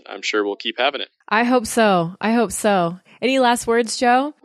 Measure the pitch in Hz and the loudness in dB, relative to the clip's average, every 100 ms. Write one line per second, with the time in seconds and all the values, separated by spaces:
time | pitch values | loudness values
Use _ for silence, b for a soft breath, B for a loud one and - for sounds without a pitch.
0 | - 101 - 107 101 101 117 - 131 135 | -12 -10 -4 -2 -2 -4 -8 -2 -2 -2
1 | 95 _ - 214 240 254 226 240 214 185 | -12 _ -4 0 2 0 0 0 2 2
2 | 170 190 208 233 202 - 214 196 170 180 | -2 -4 -2 0 0 0 0 2 0 -4
3 | b b 247 269 247 240 - 233 226 - | b b 0 2 2 2 0 0 0 0
4 | 247 254 285 - | 2 4 2 -8